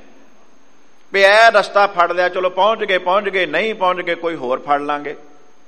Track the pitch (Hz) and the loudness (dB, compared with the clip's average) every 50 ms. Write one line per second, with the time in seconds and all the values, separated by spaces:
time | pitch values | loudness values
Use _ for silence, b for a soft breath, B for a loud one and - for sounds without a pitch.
0 | - - - - - - - - - - - - - - - - - - - - | -20 -20 -20 -20 -20 -20 -20 -20 -20 -20 -20 -20 -20 -20 -20 -20 -20 -20 -20 -20
1 | - - - 196 196 196 202 220 226 233 214 208 190 - - 202 202 196 196 175 | -12 -6 0 2 4 6 6 6 6 6 6 4 2 2 2 2 2 2 2 0
2 | 175 170 175 175 180 180 180 190 185 185 190 190 185 214 226 208 214 190 190 180 | 0 0 0 0 -2 -2 -2 -2 -4 -2 0 0 0 0 0 -2 -2 -2 -2 -2
3 | 180 180 185 208 208 196 185 190 180 156 147 165 208 220 214 - 185 180 180 175 | 0 0 0 0 -2 -2 -2 -2 -2 -2 -2 -2 -2 -4 -4 -2 -2 -2 -2 -2
4 | 175 170 170 165 170 165 165 147 131 123 127 127 - 143 143 143 147 147 147 147 | -4 -6 -6 -4 -4 -6 -6 -6 -6 -4 -6 -4 -2 -2 -2 -2 -2 -4 -6 -6
5 | 143 139 143 - - - - - - - - - - | -8 -10 -14 -14 -18 -20 -20 -20 -20 -20 -20 -20 -20